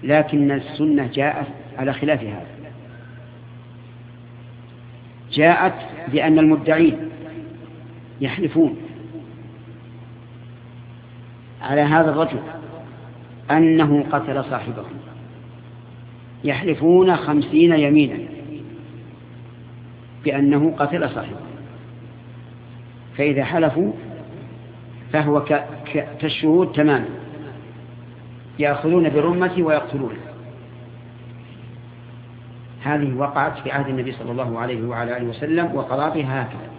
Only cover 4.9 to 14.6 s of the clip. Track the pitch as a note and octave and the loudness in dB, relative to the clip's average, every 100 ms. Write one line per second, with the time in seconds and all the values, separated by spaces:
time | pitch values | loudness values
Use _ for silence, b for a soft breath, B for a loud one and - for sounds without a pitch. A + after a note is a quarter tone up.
4.9 | - - - - - D#3 E3+ F#3 - - | -20 -20 -20 -8 4 6 6 4 0 -12
5.9 | - - C3 D#3+ D#3 D#3 D3+ C3 D#3 E3 | -12 -4 0 4 6 6 6 4 6 6
6.9 | C3 - - - - - - - - - | 4 -8 -12 -14 -14 -14 -16 -18 -18 -20
7.9 | - - - C3+ D#3 E3+ D#3+ D#3 - - | -20 -20 -6 -6 -2 0 4 4 2 -12
8.9 | - - - - - - - - - - | -14 -14 -14 -16 -18 -18 -18 -18 -18 -18
9.9 | - - - - - - - - - - | -18 -18 -20 -20 -20 -18 -20 -20 -20 -18
10.9 | - - - - - - - - C#3+ D3 | -20 -20 -20 -20 -20 -20 -14 0 2 6
11.9 | D#3 D#3 D3 D#3+ C3 - - - - - | 6 6 4 0 0 -8 -12 -14 -14 -16
12.9 | - - - - - - D3+ E3 D#3+ D3+ | -16 -18 -18 -20 -20 0 6 8 8 6
13.9 | D3 C#3+ C#3+ C#3 C3+ B2 B2+ | 4 2 -2 -2 -4 -2 -6